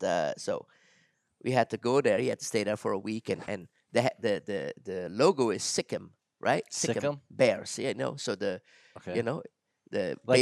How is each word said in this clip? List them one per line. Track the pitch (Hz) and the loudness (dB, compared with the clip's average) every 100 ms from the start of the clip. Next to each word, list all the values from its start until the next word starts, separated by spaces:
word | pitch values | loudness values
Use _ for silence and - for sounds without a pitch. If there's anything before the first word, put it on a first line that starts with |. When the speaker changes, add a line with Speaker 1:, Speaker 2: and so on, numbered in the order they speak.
Speaker 1:
uh, | 95 85 73 - | 0 2 0 -2
so | - 87 - _ _ _ _ _ _ _ | -4 -4 -6 _ _ _ _ _ _ _
we | 123 | 0
had | 127 117 | 2 2
to | 110 | 0
go | 120 135 | 2 4
there. | 120 101 | 4 2
He | 127 | 2
had | - | -2
to | |
stay | - 110 | -2 -2
there | 104 107 | 0 -2
for | 107 | -2
a | 98 | -2
week. | 107 110 - | -2 -6 -2
And, | 92 - | -4 -4
and | 101 85 _ _ | -8 -10 _ _
the, | 117 123 - | 2 2 0
the, | 113 98 | 0 0
the, | - 98 69 - | -2 -6 -6 -8
the | 98 92 85 | -8 -6 -6
logo | 101 165 143 117 | 4 4 4 0
is | 98 | 0
Sikkim, | - - - 101 - _ _ - | -2 -4 -4 -6 -8 _ _ -4
right? | 113 143 - | 0 0 -2
Sikkim | - - 110 | -4 -2 -2
Speaker 2:
Sikkim? | 143 143 _ | -2 -6 _
Speaker 1:
bears, | 104 123 95 - - | 2 4 4 -4 -6
you | 127 | -4
know? | 104 131 143 | -2 -4 -4
So | - | -4
the, | 98 101 90 _ - _ - | -2 -2 -4 _ -20 _ -16
Speaker 2:
Okay. | 90 | -4
Speaker 1:
you | 92 | -2
know, | 117 156 - _ _ _ - | -2 -4 -8 _ _ _ -6
the | - 90 64 117 | -2 -2 -4 4
Speaker 2:
Like | 127 | 6